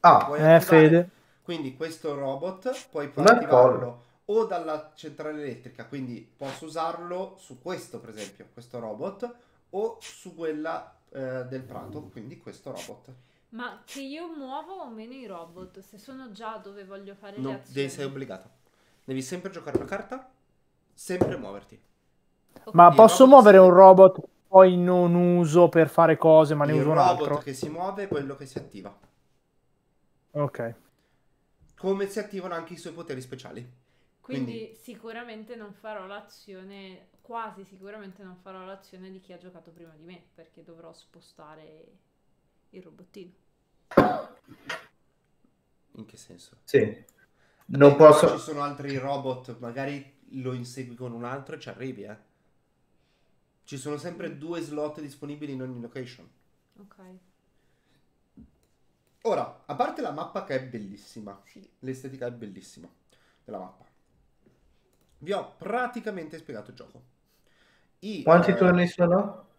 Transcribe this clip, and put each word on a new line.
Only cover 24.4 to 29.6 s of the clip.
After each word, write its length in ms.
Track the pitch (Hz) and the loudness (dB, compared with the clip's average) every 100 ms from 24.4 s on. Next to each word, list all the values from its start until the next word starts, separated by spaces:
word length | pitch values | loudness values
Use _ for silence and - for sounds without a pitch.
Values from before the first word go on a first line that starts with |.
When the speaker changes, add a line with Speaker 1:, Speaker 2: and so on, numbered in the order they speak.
| _ | _
Speaker 3:
poi 300 | 190 190 180 | 8 8 6
non 360 | 175 180 175 | 0 2 2
uso 560 | 175 175 175 165 165 170 | 2 2 2 2 4 4
per 180 | 170 156 | 4 2
fare 280 | - 165 156 | 2 2 4
cose, 360 | 160 156 151 151 | 6 6 4 0
ma 100 | 147 | -2
ne 80 | |
Speaker 2:
Il 60 | 139 | 0
Speaker 3:
uso 100 | 143 | 0
un 60 | 160 | 2
Speaker 2:
robot 240 | 143 139 | 2 0
Speaker 3:
altro? 180 | 143 147 | -4 -6
Speaker 2:
che 160 | 143 | -8
si 160 | 131 151 | -12 -12
muove 340 | 160 190 190 | -10 -10 -10
è 40 | 190 | -8
quello 280 | 151 139 - | -8 -8 -14
che 100 | 139 | -16
si 120 | - | -16
attiva. 360 | 151 101 98 - _ _ _ _ _ _ | -16 -20 -20 -20 _ _ _ _ _ _